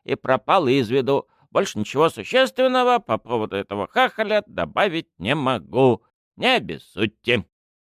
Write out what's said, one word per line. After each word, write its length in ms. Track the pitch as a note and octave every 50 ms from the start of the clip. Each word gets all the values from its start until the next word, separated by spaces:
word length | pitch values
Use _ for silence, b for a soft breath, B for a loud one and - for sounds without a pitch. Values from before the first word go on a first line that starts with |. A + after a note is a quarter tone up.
| _
и 100 | - C3+
пропал 540 | - - - C3 B2+ - - E3 G3 E3 B2
из 200 | C3 C#3 B2 G2+
виду. 360 | B2 C#3 B2+ A#2 C#3 C3+ - _ _ _ _ _
Больше 280 | - D3+ G3 - - G#2+
ничего 300 | G#2 - - C3+ D#3 D#3+
существенного 880 | - - F#2+ - - B3+ C4+ B3 - - B3+ C4 B3+ B3+ B3 B3 B3 A#3
по 200 | - - A2+ G#2
поводу 380 | - A2+ A#2+ A#2 G#2+ - G2
этого 320 | G2 G2 - G2+ G#2 G2 -
хахаля 560 | - A#3+ C4 A3+ - - A3+ G3+ G#3+ G#3 G3+
добавить 600 | - - - E2+ D2+ - - F#3 G#3 D#3 E3 E3 _ _ -
не 160 | E2 G2+ C#3
могу. 680 | D#3 C3+ B2+ C3 G#2+ D2 C2+ D#2+ A#2+ C3+ B2+ A2+ A2 _ _ _ _ _ _ _
Не 200 | - - A#3 C4
обессудьте». 880 | A3 C3+ E2 E2 C#2+ - _ - - A2 A2+ - _ - - B2 A2+ F2 _ _ _ _ _ _ _ _ _